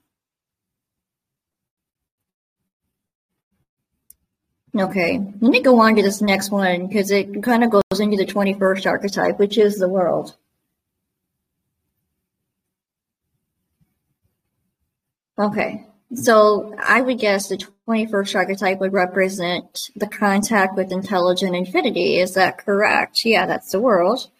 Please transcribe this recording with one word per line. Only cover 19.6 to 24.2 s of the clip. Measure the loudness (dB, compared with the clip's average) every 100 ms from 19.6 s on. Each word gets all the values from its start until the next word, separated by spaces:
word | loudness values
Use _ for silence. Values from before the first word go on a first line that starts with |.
| -8 -14 -14 -8
the | -8
contact | -2 0 2 2 2 2 0
with | -4
intelligent | -6 -2 0 2 0 -2 -2
infinity. | -2 -2 -2 -2 0 0
Is | 0
that | 0 0 -2
correct? | -2 0 2 0 -2 -4
Yeah, | 0 0 0
that's | -4 -4
the | -2
world. | 2 2 2 0